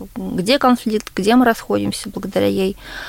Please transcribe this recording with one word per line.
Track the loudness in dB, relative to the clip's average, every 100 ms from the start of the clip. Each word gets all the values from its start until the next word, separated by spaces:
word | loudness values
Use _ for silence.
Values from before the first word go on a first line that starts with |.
| -14 -10
где | -6 -2 2 4
конфликт, | 4 2 0 -2 -4 -2
где | 2 4
мы | 4
расходимся | 2 -2 -2 -2 -6 -10
благодаря | -8 -4 0 0
ей, | 2 -2 -4 -12 -14